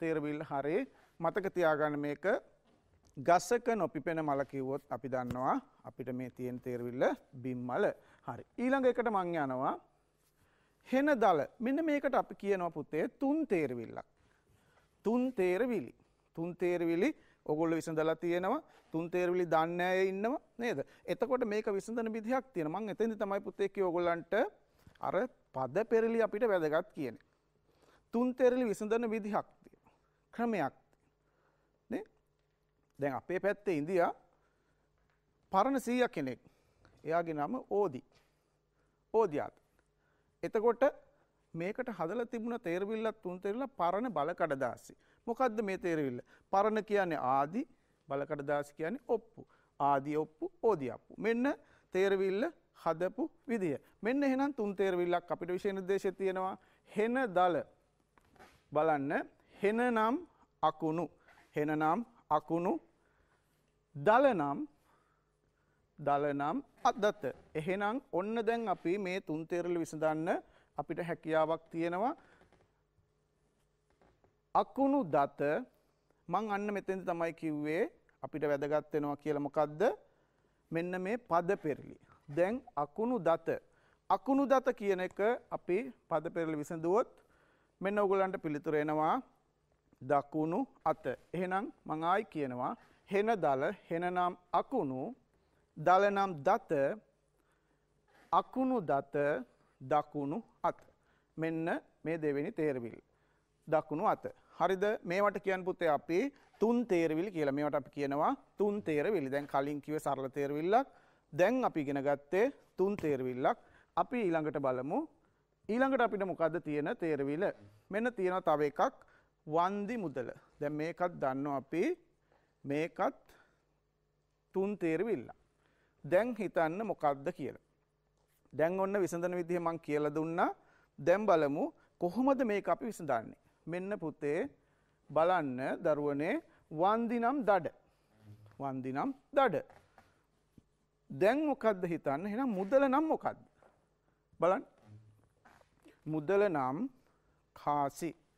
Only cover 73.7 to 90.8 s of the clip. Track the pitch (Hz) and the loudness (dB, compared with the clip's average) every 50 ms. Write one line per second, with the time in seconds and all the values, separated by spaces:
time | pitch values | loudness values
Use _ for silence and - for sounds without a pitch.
73.7 | _ _ _ _ _ _ _ _ _ _ _ _ _ _ _ _ _ 175 208 - | _ _ _ _ _ _ _ _ _ _ _ _ _ _ _ _ _ 0 0 0
74.7 | - - 277 277 277 285 247 160 139 151 139 143 - - 143 143 151 208 254 - | 0 0 2 2 4 2 0 2 2 2 2 2 0 -2 0 0 0 0 -4 -8
75.7 | _ _ _ _ _ _ _ _ _ _ _ - 170 190 220 214 202 196 208 208 | _ _ _ _ _ _ _ _ _ _ _ -4 -4 -4 -2 -2 -4 -4 -4 -4
76.7 | 208 196 185 - 190 190 175 180 175 170 170 165 160 - - 160 151 147 147 151 | -4 -6 -4 -4 -6 -4 -4 -4 -2 -2 -2 -4 -4 -6 -6 -6 -4 -4 -4 -2
77.7 | 156 175 233 349 - _ _ _ _ _ - - - 156 147 147 147 139 143 147 | 0 0 -2 -2 -4 _ _ _ _ _ -14 -10 -6 -4 0 0 0 0 0 0
78.7 | 151 151 143 - - 151 147 147 143 - - 151 147 143 143 139 - 156 151 147 | 0 0 -2 0 -2 -2 -2 -2 -4 -4 -2 -2 -2 -2 -2 -2 0 0 0 0
79.7 | 147 156 196 254 427 - - _ _ _ _ _ _ _ _ _ _ _ _ _ | 0 2 2 2 2 0 -10 _ _ _ _ _ _ _ _ _ _ _ _ _
80.7 | 160 165 175 180 180 185 185 185 226 247 - _ 165 170 170 170 202 196 - 156 | -4 -4 -2 -2 -4 -4 -4 -4 -4 -6 -2 _ 0 2 2 2 -2 -2 -2 -4
81.7 | 131 - - - - - _ _ - _ _ - 143 160 175 190 226 262 - - | -4 -4 -8 -16 -20 -20 _ _ -20 _ _ -8 0 0 0 0 0 -4 -8 -8
82.7 | _ - 147 147 - - 220 240 254 226 165 170 165 160 - - 131 - - _ | _ -6 -6 -4 -4 -4 -2 -2 -2 0 2 2 2 2 0 -4 -4 -4 -6 _
83.7 | _ _ _ _ _ _ _ _ 185 196 - - 269 269 277 233 269 262 254 269 | _ _ _ _ _ _ _ _ -2 0 2 2 2 2 4 4 4 2 2 0
84.7 | 240 - 208 202 190 180 185 175 - - 196 220 240 - - _ - 147 - - | -4 -2 0 0 0 0 -2 -6 -4 0 0 0 0 0 -4 _ -10 -10 -4 -2
85.7 | 175 202 262 262 233 _ _ _ 170 156 156 170 175 175 165 160 160 147 147 - | -2 -2 -2 -4 -12 _ _ _ -4 -2 -2 -2 -4 -4 -4 -2 -4 -4 -6 -8
86.7 | 175 165 160 170 185 220 - - - _ _ _ _ _ _ _ _ _ _ _ | -8 -4 0 2 2 2 2 0 -6 _ _ _ _ _ _ _ _ _ _ _
87.7 | _ _ 180 190 208 208 208 190 196 196 190 190 185 180 - 165 147 143 - 160 | _ _ -4 -2 0 2 2 2 2 2 2 2 0 0 0 -2 -4 -2 -2 0
88.7 | 151 151 147 156 151 156 156 160 196 262 - - _ _ _ _ _ _ _ _ | 0 2 2 2 0 2 2 2 2 0 -2 -8 _ _ _ _ _ _ _ _
89.7 | _ _ _ _ _ _ 127 131 147 143 135 - - 156 156 160 170 214 269 - | _ _ _ _ _ _ -2 2 2 2 2 0 -2 -2 0 0 0 -2 -4 -4
90.7 | - - | -8 -4